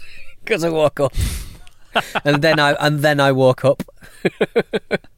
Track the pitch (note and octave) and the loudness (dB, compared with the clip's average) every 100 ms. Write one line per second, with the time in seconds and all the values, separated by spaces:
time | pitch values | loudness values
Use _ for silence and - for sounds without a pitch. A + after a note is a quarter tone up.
0 | - - - - - C3 E3 D#3 D3+ - | -12 -12 -12 -12 -4 -2 -2 0 0 0
1 | C3+ - - - - - - - - D3+ | -2 -2 -2 -4 -12 -16 -20 -20 -6 -6
2 | - - D3 D3 D#3+ D#3 C#3+ D3 D3+ D3+ | -4 -2 0 2 2 2 2 2 0 2
3 | D3+ C#3+ C#3 C3 B2+ - C3+ C#3 - - | 2 2 2 4 4 4 2 0 -4 -18
4 | - - - - - A#3 - A3+ - G#3 | -20 -6 -4 -2 -2 0 -2 -6 -6 -8
5 | - | -8